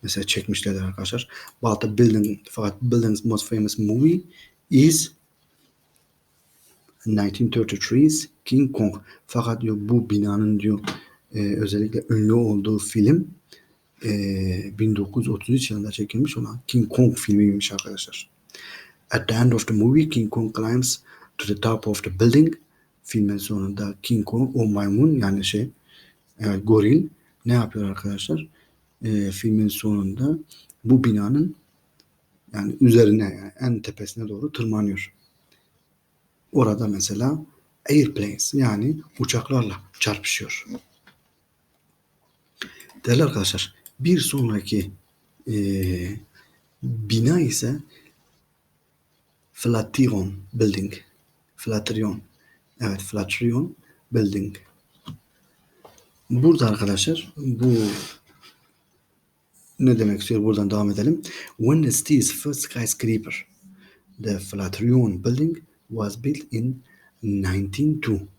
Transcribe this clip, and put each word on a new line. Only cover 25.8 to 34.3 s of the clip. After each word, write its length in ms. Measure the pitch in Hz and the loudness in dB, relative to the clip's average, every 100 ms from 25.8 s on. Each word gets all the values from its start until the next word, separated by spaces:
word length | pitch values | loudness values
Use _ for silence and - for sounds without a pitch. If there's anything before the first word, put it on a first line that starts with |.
| _ - - _ _ _ | _ -20 -20 _ _ _
e, 160 | 107 98 | -2 -2
goril 440 | 104 110 104 147 190 _ _ _ 117 | 4 4 6 4 2 _ _ _ 0
ne 60 | |
yapıyor 360 | 123 107 110 101 | 2 2 -4 -6
arkadaşlar? 600 | 95 101 98 - 160 156 _ _ _ _ _ | -6 -8 -8 -6 -6 -6 _ _ _ _ _
E, 260 | 113 107 101 | -4 -2 -2
filmin 380 | 95 113 107 107 | -4 0 2 2
sonunda 680 | 101 107 104 98 104 135 160 - - _ _ | -2 -2 0 -2 -2 -2 -2 -6 -20 _ _
bu 200 | 113 127 | 4 4
binanın 520 | 127 104 101 139 170 - _ _ _ _ _ _ _ _ _ | 6 2 2 2 0 -4 _ _ _ _ _ _ _ _ _
yani 220 | 104 101 - | -8 -6 2
üzerine, 440 | 127 113 107 110 | 6 8 8 6
yani 280 | 101 101 98 - | 2 -6 -14 -6
en 220 | 127 113 | -4 -2
tepesine 460 | 107 - 101 - | -6 -12 -12 -10
doğru 240 | 110 | -10